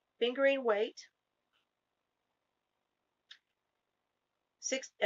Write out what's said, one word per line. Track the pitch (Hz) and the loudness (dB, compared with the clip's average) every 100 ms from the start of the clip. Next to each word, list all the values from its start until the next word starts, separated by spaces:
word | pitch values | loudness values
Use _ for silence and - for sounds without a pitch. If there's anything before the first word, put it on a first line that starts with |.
| _ _ | _ _
fingering | 240 254 277 277 | -4 2 2 4
weight, | 233 202 240 - - _ _ _ _ _ _ _ _ _ _ _ _ _ _ _ _ _ _ _ _ _ _ - _ _ _ _ _ _ _ _ _ _ _ _ | 2 0 0 -6 -20 _ _ _ _ _ _ _ _ _ _ _ _ _ _ _ _ _ _ _ _ _ _ -20 _ _ _ _ _ _ _ _ _ _ _ _
six, | - 262 - _ | -6 -6 -6 _